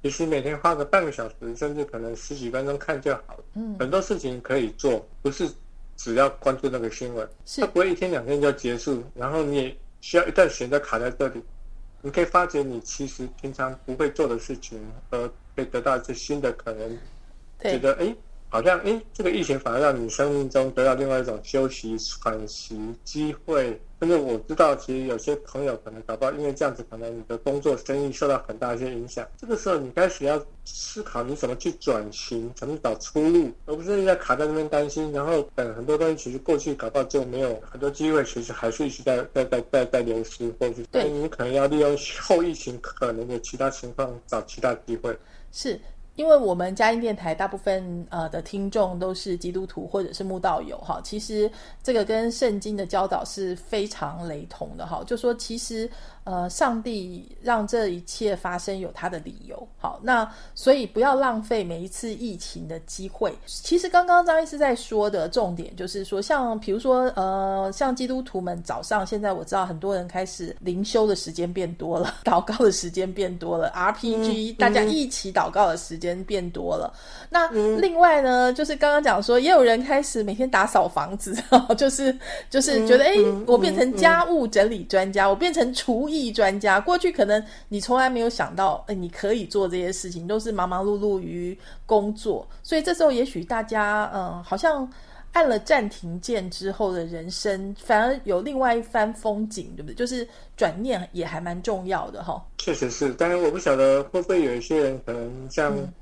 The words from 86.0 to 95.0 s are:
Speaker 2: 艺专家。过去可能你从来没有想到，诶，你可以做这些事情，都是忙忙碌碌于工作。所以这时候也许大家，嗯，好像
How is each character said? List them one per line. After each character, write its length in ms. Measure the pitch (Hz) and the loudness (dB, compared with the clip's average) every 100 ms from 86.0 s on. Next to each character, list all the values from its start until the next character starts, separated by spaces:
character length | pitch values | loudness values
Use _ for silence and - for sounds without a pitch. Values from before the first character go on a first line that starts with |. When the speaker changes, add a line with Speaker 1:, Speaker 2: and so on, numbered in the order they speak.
| 294 | 0
Speaker 2:
艺 220 | 311 247 | -2 -2
专 280 | 214 196 202 | 2 2 4
家。 200 | 208 190 | 4 4
过 180 | 208 359 | 4 2
去 140 | 359 | 2
可 120 | 330 208 | 2 4
能 160 | 214 214 - - | 4 0 -16 -8
你 100 | 202 | -8
从 160 | 196 247 | 0 2
来 140 | 262 | 4
没 100 | 247 | 2
有 100 | 233 | 0
想 240 | 240 139 170 | 0 -4 2
到， 280 | 190 - - | 2 2 -4
诶， 80 | 196 | -6
你 120 | 175 | -6
可 260 | - 202 | -4 0
以 120 | 226 180 | 0 0
做 220 | 208 185 | 0 0
这 100 | 180 | 0
些 160 | 180 | -2
事 160 | 190 190 | -4 -8
情， 180 | 175 170 | -8 -4
都 120 | 214 | -2
是 120 | 220 | -2
忙 160 | 208 180 | -2 -2
忙 160 | 185 | 0
碌 140 | 196 208 | 0 0
碌 220 | 208 190 | 0 0
于 360 | 170 170 175 190 - - - | -4 -6 -6 -8 -14 -16 2
工 280 | 220 208 | 4 4
作。 320 | 214 220 143 - - | -4 -4 -4 -6 -16
所 120 | - 320 | 0 0
以 60 | |
这 100 | 311 339 | 2 4
时 80 | |
候 80 | 311 | 4
也 120 | 247 | 6
许 200 | 262 - | 0 -2
大 180 | 175 233 | -4 -4
家， 500 | 220 220 208 214 208 | 0 0 2 2 0
嗯， 300 | 202 180 170 | -4 -6 -8
好 140 | 175 190 | -6 0
像 320 | 330 294 262 - | 2 2 -2 -10